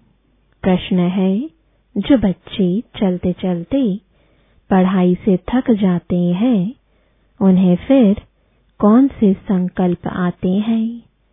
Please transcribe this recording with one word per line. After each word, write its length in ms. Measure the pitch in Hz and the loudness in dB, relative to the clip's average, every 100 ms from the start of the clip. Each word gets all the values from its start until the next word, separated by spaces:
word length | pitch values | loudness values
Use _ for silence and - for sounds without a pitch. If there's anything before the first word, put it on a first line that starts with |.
| _ _ _ _ _ _ | _ _ _ _ _ _
प्रश्न 360 | 190 180 - 180 | -2 -2 0 -2
है, 580 | 175 190 190 196 311 - _ _ _ - | 0 0 -2 -2 -6 -12 _ _ _ -6
जो 220 | 196 269 | 0 2
बच्चे 600 | 196 170 - - 180 190 | 2 -4 -8 -4 -2 -2
चलते 520 | - - 190 180 180 | -6 -4 -4 -2 -4
चलते 680 | 175 185 175 165 269 247 190 - _ _ _ _ _ - | -4 -4 -6 -4 -2 -2 -4 -8 _ _ _ _ _ -2
पढ़ाई 440 | 190 185 190 180 | 2 2 2 2
से 220 | 180 220 180 | 0 0 -2
थक 340 | - 247 262 | -2 -2 0
जाते 460 | 208 196 175 - 175 | 0 0 -2 -2 -2
हैं, 560 | 175 180 247 220 180 277 _ _ _ _ _ - | -2 0 0 0 -2 -8 _ _ _ _ _ -2
उन्हें 360 | 190 185 185 175 | 2 4 4 2
फिर 400 | - 269 208 208 - _ _ _ _ - | 2 2 4 2 -4 _ _ _ _ -2
कौन 300 | 208 233 269 | 2 4 2
से 240 | - 208 | 2 0
संकल्प 720 | 190 - 185 180 - 180 175 175 | 0 -2 -4 -2 -2 -2 -2 -6
आते 420 | 185 180 - 185 | -6 -6 -4 -4
हैं, 540 | 190 214 226 226 233 - _ _ | -2 -2 -2 -4 -8 -16 _ _